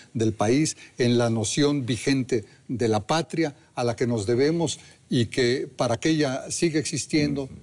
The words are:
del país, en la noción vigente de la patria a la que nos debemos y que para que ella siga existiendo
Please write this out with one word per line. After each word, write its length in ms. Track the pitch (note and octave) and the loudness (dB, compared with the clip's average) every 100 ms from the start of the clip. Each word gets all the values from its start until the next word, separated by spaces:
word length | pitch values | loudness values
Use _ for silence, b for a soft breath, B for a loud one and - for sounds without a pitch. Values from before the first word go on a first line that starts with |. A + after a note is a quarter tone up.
| B | B
del 200 | A2+ A2 | -2 0
país, 420 | G#2+ G#2 C3+ D#3 - B B | 2 2 2 2 -4 B B
en 200 | A#2+ A#2+ | 2 2
la 120 | A#2 | 2
noción 540 | A2+ G2+ - C#3+ D3 | 0 -2 2 2 2
vigente 600 | A#2+ A#2+ - C3+ B2 A#2+ - B B | -2 -4 0 0 0 -2 -4 B B
de 180 | B2 A#2 | -2 0
la 140 | G#2+ | 0
patria 560 | - D#3+ D#3+ D#3 D#3 - b | 0 -2 -2 -2 -2 -4 b
a 80 | - | -4
la 140 | A#2+ A2+ | -2 0
que 100 | B2 | 0
nos 180 | A#2+ G2+ | 0 0
debemos 520 | A#2+ C#3+ E3+ D#3+ - B B - | 2 2 2 -2 -4 B B -2
y 160 | C3+ A2+ | 0 0
que 400 | - A#2+ C3+ - - | 0 0 0 -4 -2
para 200 | C3 A#2 | -2 0
que 120 | D#3+ | 0
ella 380 | D#3+ C#3+ C3 - | 0 0 -2 -6
siga 260 | - E3+ D#3 | -2 0 0
existiendo 680 | C3+ C#3+ - D#3 D3 C#3 C3 - | -2 -4 -2 0 2 0 -6 -12